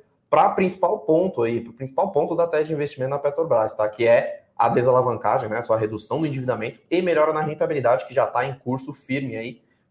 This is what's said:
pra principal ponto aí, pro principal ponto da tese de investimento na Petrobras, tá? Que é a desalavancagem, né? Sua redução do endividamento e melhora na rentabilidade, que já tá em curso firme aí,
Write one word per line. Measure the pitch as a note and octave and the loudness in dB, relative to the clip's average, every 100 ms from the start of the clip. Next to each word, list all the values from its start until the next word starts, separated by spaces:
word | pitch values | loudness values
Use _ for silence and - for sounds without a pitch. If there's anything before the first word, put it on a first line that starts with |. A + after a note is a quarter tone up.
| _ _ - | _ _ 0
pra | D3+ G3 | 4 4
principal | G3+ F#3 - F3 - | 4 0 0 0 0
ponto | - D#3+ F#3 B2+ | 2 2 2 0
aí, | A#2 A#2 | 0 -2
pro | - | -6
principal | - C3 - G3 | -12 -6 -2 0
ponto | D3 F3 | 0 0
da | E3 E3+ | 0 0
tese | D#3 | 0
de | D#3 | -2
investimento | D3+ C#3 - C3 | -2 -4 -4 -4
na | C#3 | -2
Petrobras, | C#3+ D3 D#3+ A#2 A2 | -2 -2 0 2 2
tá? | - G#2+ | 0 -4
Que | - | 2
é | A#2 A#2+ - - _ - | 4 4 4 -8 _ 0
a | A#2+ | 2
desalavancagem, | B2+ B2 B2+ B2 A2 G#2 B2 A2 | 4 4 4 2 0 0 0 -2
né? | A2 | -4
Sua | A#2 A2 | 0 0
redução | A2 G#2+ - C3 | 0 -6 -6 -4
do | D#3 | -4
endividamento | C3+ B2+ A2 A2+ - - | -4 -4 -4 -6 -10 -4
e | F3 | -2
melhora | F#3 D#3 D#3 | 0 2 2
na | D#3 | 0
rentabilidade, | D3+ D3+ D#3+ D3+ A#2 B2+ | -4 -4 -2 0 2 0
que | - | 0
já | B2 A#2+ | 0 0
tá | B2 | 0
em | C3+ C3 | -4 -6
curso | B2 C3 C#3+ | -6 -6 -8
firme | C#3+ - C3+ C3+ A2 | -14 -6 -6 -6 -8
aí, | A#2 A#2 _ _ _ | -10 -14 _ _ _